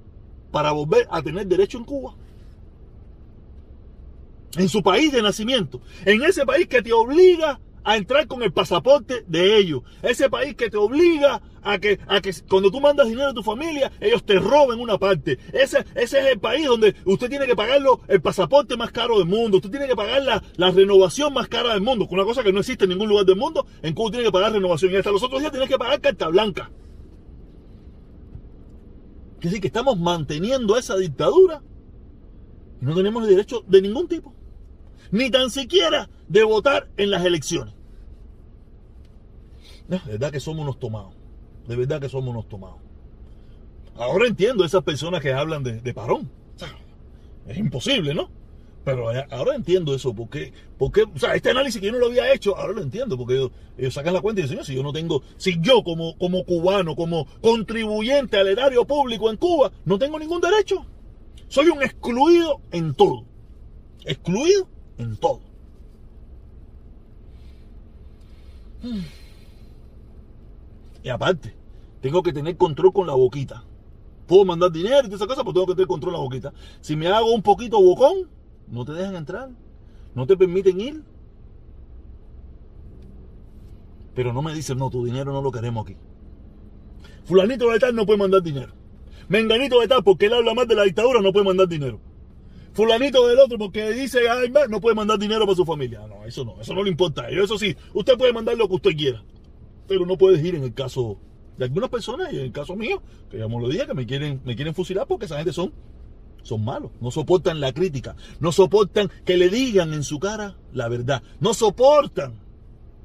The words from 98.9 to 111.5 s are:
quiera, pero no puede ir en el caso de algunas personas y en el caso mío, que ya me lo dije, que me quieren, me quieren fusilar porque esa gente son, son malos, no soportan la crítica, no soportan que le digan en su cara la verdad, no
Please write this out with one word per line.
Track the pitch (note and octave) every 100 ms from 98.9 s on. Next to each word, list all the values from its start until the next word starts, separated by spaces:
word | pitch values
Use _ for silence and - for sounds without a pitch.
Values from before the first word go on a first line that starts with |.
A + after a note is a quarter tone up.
| D#3
quiera, | D3+ A2+ - - - - - - -
pero | G3 F3
no | F#3
puede | F#3+ F3+ E3
ir | F3
en |
el | C3
caso | A2+ C3 C3+ A#2+ G2 - - - -
de | B2+
algunas | D3 C4
personas | A#3+ G3+ C4 F4+
y | E3
en | C3
el |
caso | B2+ D3 F#3
mío, | A3 G4 - - -
que | G#2+
ya | A2
me | A#2
lo | A#2+
dije, | E3+ D4
que |
me | G3+ A2+
quieren, | C#3 D3 C3+
me | C3 A2
quieren | D3+ D#3
fusilar | F3+ F#3+ C4+
porque | F#4 F3+
esa | D3
gente | E3
son, | D#3+ F3 - - - - - - -
son | - A2
malos, | G#2+ C4+ C4+ -
no | A#2+
soportan | D#3 D3 F3+ F#3 D#3+
la | C3+
crítica, | C3 F#3 C3+ G#2+ - - -
no | D#3
soportan | E3+ F#3 G3+ G3+ - G3+ - -
que | F3+
le | F3+
digan | A3 C4 G3 E3
en | D3+
su | C3+ D3
cara | G3 G#3+ G3+ - -
la | B2 A#2
verdad, | A#2+ A#2+ C#3+ - -
no | F3+